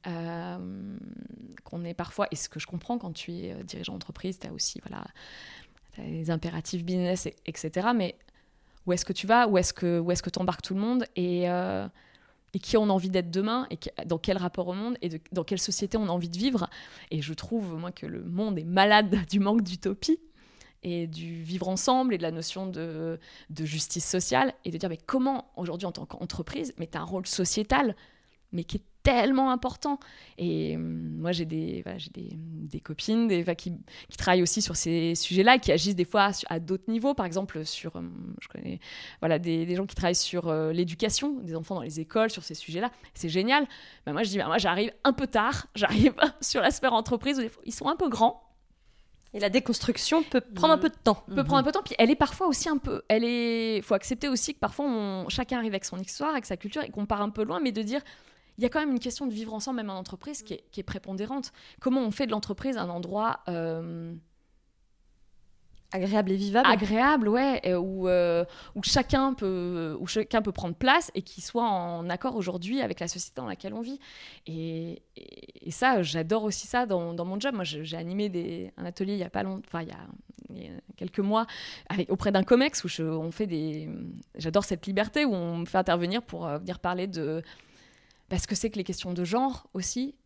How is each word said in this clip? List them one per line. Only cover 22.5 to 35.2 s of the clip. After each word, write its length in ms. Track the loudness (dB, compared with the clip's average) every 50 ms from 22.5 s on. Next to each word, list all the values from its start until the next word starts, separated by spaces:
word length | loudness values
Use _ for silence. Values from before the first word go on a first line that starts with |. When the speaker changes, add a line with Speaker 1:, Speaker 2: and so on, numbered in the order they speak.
| -6 -6 -6
Speaker 1:
de, 540 | -6 -4 -6 -6 -6 -6 -4 -4 -4 -4 -6 -10 -18 -20 -20 -16 _
de 140 | -6 -4 -4
justice 420 | -2 -2 -2 -2 -2 -2 -4 -2 0
sociale, 460 | 0 0 0 2 4 4 4 4 0 -4 _
et 60 | -6
de 80 | -6 -4
dire, « 100 | -4 -4
Mais 80 | -6 -6 -6
comment, 480 | -2 0 2 2 2 0 -2 -6 _ _
aujourd'hui, 300 | -6 -6 -4 -4 -4 -6
en 60 | -6
tant 140 | -6 -8 -12
qu'entreprise, 680 | -12 -10 -10 -10 -8 -6 -8 -8 -6 -6 -6 -6 -6 -6 -8
mais 80 | -10
t'as 140 | -6 -6 -8
un 40 | -6
rôle 220 | -4 -4 -4 -2
sociétal, 680 | -2 0 0 2 2 2 0 2 4 4 4 4 4 0 -2 -12 -20 _ _ _ _ _ _ _ _
mais 120 | -6 -6 -6
qui 140 | -4 -6 -6
est 40 | -6 _ _ _
tellement 480 | _ 4 6 6 6 4 4 4 4 4
important. » 500 | 2 2 0 -4 -4 -2 -2 -2 -2 -2 -6 -16 -20 -20 -20 -20 -8 -4
Et, 380 | -2 0 0 0 -2 -2 -2
hum, 420 | -4 -4 -4 -4 -6 -6 -6 -6 -4
moi, 140 | -2 -2
j'ai 120 | -2 -2 -2
des, 380 | -4 -4 -4 -4 -4 -4 -6
voilà, 160 | -6 -8 -10 -10
j'ai 100 | -12 -12
des, 220 | -12 -12 -12 -10 -10
des 460 | -10 -10 -10 -10 -10 -10 -8 -10 -10
copines, 480 | _ -10 -10 -6 -2 2 2 4 4 4
des, 140 | 4 2
enfin, 120 | 2 0 -2
qui, 200 | -2 -4 -8 -8 -8 -12 -18 -20 -20 -20 -16
qui 80 | -10
travaillent 260 | -2 4 6 6 6
aussi 200 | 6 4 4 2
sur 120 | 0 0 0
ces 400 | -2 0 2 2 2 2 2 2
sujets-là, 440 | 0